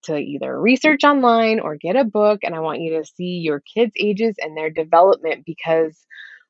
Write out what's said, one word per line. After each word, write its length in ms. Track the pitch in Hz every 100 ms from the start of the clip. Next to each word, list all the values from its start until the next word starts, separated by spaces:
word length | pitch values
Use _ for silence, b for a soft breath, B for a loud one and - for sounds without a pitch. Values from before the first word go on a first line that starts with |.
to 120 | - 151
either 420 | 139 139 131 131
research 460 | 196 254 311 285
online 560 | 285 285 247 226 220 220
or 160 | 156 151
get 200 | 165 233
a 80 |
book, 360 | 247 208 208 208
and 100 | -
I 60 | 160
want 200 | 160 -
you 180 | 165 160
to 60 |
see 360 | 156 _ 180 180
your 160 | 160 143 _
kids' 180 | - 233 -
ages 380 | 208 202 226 208
and 180 | 156 156
their 140 | 156
development 760 | 156 156 165 190 180 165 165
because, 540 | 151 165 165 160 160 160 _ B B B B